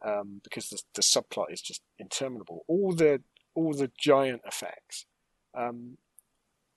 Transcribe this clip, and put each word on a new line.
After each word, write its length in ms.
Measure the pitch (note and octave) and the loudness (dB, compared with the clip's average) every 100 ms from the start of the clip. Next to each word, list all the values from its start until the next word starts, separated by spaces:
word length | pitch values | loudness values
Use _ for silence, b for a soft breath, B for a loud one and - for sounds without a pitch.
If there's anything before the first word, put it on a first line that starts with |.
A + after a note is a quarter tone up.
um, 380 | A2 G#2 G2+ G2+ | -4 -4 -6 -14
because 260 | - A#2 - | -14 -12 -10
the, 120 | G2+ - | -12 -8
the 80 | - | 0
subplot 500 | - B2+ - G#2 D2+ | 2 2 0 -6 -6
is 100 | F2+ | -6
just 200 | - - _ - | -12 -14 _ -18
interminable. 640 | G2 - C3+ A#2 F2+ E2+ - | -8 -6 -6 -8 -12 -10 0
All 260 | F3+ F#3+ | 2 2
the, 300 | E3 D#3 C3+ _ _ _ E3 | 6 6 4 _ _ _ -2
all 180 | D#3+ | 0
the 180 | C#3+ C3 - | 0 -2 0
giant 440 | D3 C#3 C3+ A#2+ D3 | 6 6 6 -2 -8
effects, 600 | - F2+ - - - - _ _ _ _ B2 | -10 -10 -12 -14 -16 -16 _ _ _ _ -6
um, 420 | A#2+ A#2+ B2 B2+ _ _ _ _ _ _ _ | -6 -6 -14 -20 _ _ _ _ _ _ _